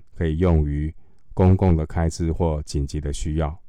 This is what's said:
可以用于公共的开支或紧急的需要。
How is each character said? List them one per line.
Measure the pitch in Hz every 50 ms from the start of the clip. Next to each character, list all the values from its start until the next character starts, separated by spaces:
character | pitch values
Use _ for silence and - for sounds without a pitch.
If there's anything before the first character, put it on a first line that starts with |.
| - - -
可 | - 87
以 | 80 78 82
用 | 92 90 82 78 76
于 | 73 73 76 76 80 - - - - - - - - -
公 | - 92 92 95
共 | 95 95 92 85
的 | 78 78
开 | - - 87 82 80
支 | - - 85 80
或 | 80 - 87 82 76 76
紧 | 76 - - 76 69
急 | - - 76
的 | 71 73
需 | 73 - - 80 76
要。 | 80 78 73 80 - -